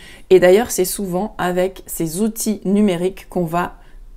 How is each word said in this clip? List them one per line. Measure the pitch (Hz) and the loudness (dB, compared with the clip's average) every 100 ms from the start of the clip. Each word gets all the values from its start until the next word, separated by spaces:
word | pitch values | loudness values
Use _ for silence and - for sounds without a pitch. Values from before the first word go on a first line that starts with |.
| - - - | -20 -20 4
Et | 185 | 6
d'ailleurs, | 180 190 240 | 8 4 2
c'est | - | -2
souvent | 180 - 202 180 202 - | -4 -4 -6 -4 -6 -6
avec | 175 180 185 185 - | -4 -2 -4 -6 -14
ces | - 165 160 | -6 -6 -2
outils | 220 220 - 202 - | -4 -2 -4 -4 0
numériques | 202 208 170 180 190 - | 2 2 2 -2 -6 -8
qu'on | - 170 | -6 -4
va | 170 180 - - - - | -2 -4 -8 -20 -20 -20